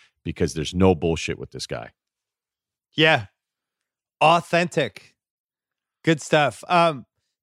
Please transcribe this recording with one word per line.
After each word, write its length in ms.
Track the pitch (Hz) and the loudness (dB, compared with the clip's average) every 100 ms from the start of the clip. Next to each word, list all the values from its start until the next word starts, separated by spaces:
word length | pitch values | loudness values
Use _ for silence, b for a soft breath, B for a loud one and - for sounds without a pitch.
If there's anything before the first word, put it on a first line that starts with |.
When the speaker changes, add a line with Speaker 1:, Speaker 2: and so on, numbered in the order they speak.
| b _ | b _
Speaker 1:
because 300 | 82 - 80 | -10 -4 -4
there's 220 | 80 73 90 | -4 -6 2
no 180 | 95 | 4
bullshit 460 | 82 85 80 - - | 4 0 -4 -6 -10
with 100 | - | -12
this 160 | 65 - | -14 -12
guy. 280 | 62 58 _ _ _ _ _ _ _ _ _ _ | -12 -14 _ _ _ _ _ _ _ _ _ _
Speaker 2:
Yeah. 320 | - 156 147 101 _ _ _ _ _ _ _ _ - | 0 2 2 -2 _ _ _ _ _ _ _ _ 0
Authentic. 960 | 151 170 - 170 175 165 120 - _ _ _ _ _ _ _ _ _ _ | 2 2 0 -2 -2 -4 -4 -8 _ _ _ _ _ _ _ _ _ _
Good 180 | - 160 | -2 -2
stuff. 420 | - 156 139 - - | 0 0 2 -2 0
Um, 380 | 175 170 139 - _ _ _ | 2 2 0 -10 _ _ _